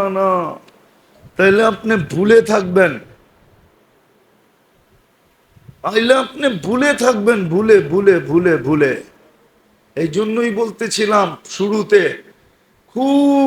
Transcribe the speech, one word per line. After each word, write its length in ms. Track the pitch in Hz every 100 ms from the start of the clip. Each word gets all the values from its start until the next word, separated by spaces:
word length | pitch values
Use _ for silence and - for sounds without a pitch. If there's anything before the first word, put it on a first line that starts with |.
| 196
না। 200 | 190 190 185 160 - - _ _ _ _ _ - -
তাইলে 260 | 190 196
আপনি 300 | 226 196 214 220
ভুলে 420 | 147 147 202 226
থাকবেন, 500 | 202 214 185 180 180 123 - - _ _ _ _ _ _ _ _ _ _ _ _ _ _ _ _ _ _ _ _ _ _ _ _ - -
তাইলে 320 | 156 214 233
আপনি 320 | 262 247 262 277 202
ভুলে 280 | 160 247 285
থাকবেন, 440 | 285 247 226 202 226 180
ভুলে, 280 | 175 220 208
ভুলে, 340 | 143 175 196 175
ভুলে, 340 | 139 160 180 151
ভুলে। 360 | 127 151 139 120 - _ _ _ _ _ _ _ _ -
এই 120 | 165
জন্যই 420 | 156 214 220 240
বলতেছিলাম 800 | 208 226 190 226 - 208 208 185 147 -
শুরুতে, 520 | - 202 214 208 208 160 - - _ _ _ _ _ _
খুব 600 | - 269 277 285 277